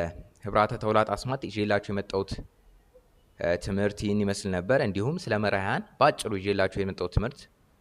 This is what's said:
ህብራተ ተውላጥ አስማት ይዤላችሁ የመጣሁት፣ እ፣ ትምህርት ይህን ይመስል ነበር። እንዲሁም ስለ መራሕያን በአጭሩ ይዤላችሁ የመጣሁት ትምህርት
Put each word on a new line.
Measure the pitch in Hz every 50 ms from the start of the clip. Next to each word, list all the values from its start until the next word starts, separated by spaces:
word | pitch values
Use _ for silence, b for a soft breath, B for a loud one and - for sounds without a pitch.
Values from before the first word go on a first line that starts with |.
| 85 82 85 - - - _ _
ህብራተ | - 107 101 107 107 107 123
ተውላጥ | 113 107 107 107 110 110 104
አስማት | 101 101 - 123 131 135 -
ይዤላችሁ | 98 104 107 104 104 104 101 - -
የመጣሁት፣ | 101 101 98 - - 98 98 - - - - - _ _ _ - - _ _ _ _ - _ _ _ _ _ _ _ -
እ፣ | - 82 87 90
ትምህርት | - 104 98 98 101 104 101 -
ይህን | - 104 101 104
ይመስል | 104 101 98 - - 101
ነበር። | 92 90 87 98 127 143
እንዲሁም | 147 110 90 98 104 127 160 180
ስለ | - - 113 104
መራሕያን | 107 101 101 98 95 98 120 165 214 - -
በአጭሩ | - 127 151 147 - - - 104
ይዤላችሁ | 95 92 101 101 98 95 95 - 101
የመጣሁት | 98 95 92 - 90 87 -
ትምህርት | - 92 85 - - - - _ _ _ _ _ _